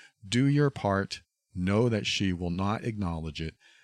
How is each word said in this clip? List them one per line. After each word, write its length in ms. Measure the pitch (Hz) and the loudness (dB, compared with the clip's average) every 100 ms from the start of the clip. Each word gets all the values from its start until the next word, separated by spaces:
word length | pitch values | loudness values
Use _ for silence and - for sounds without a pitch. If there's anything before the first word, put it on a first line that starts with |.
| - _ 101 | -20 _ -4
do 160 | 113 | 2
your 240 | 139 143 147 | 4 4 2
part, 540 | - 104 98 98 - - _ _ | 2 0 0 0 -6 -16 _ _
know 340 | 92 90 101 120 | -4 0 4 4
that 180 | 110 92 | 2 0
she 260 | - 98 | 0 0
will 180 | 87 87 | 0 -2
not 340 | 85 98 113 | -2 -2 -2
acknowledge 560 | - 107 95 82 80 76 | -4 -4 -4 -4 -6 -6
it, 160 | 80 - _ _ | -8 -10 _ _